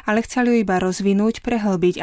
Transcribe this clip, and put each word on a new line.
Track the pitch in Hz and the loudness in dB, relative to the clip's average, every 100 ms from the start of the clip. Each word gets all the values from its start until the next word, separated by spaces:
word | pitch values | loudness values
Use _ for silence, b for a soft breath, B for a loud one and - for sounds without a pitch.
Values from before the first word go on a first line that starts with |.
ale | - 214 | -2 -2
chcel | 226 - 240 | -2 -2 2
ju | 233 | 2
iba | 196 180 | 2 0
rozvinúť, | 185 180 196 196 220 226 | 0 -2 0 2 0 -2
prehlbiť | - 240 208 185 180 185 | -4 -2 0 2 0 0